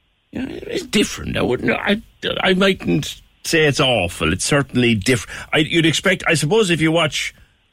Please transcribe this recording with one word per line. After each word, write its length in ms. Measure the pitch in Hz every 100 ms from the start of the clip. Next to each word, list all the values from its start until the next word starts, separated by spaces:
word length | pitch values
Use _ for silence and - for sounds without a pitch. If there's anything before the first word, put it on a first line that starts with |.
| _ _ _
Yeah, 140 | - 262
it's 360 | - - - 349
different. 520 | - - - - -
I 40 |
wouldn't, 300 | - 123 -
I, 300 | - - 214 - _ 185 -
I 120 | 190
mightn't 680 | 185 196 190 - 170 139 - - _
say 220 | - 165 151
it's 140 | 135
awful. 520 | 135 117 87 - 80
It's 120 | 92 -
certainly 500 | 147 135 127 120 110
diff-, 320 | 92 123 - - -
I, 60 | 147
you'd 260 | 151 170 160
expect, 380 | - 190 185 -
I 80 |
suppose 360 | 160 147 214 202
if 120 | 170
you 100 | 160
watch, 420 | 160 160 - - - _ _ _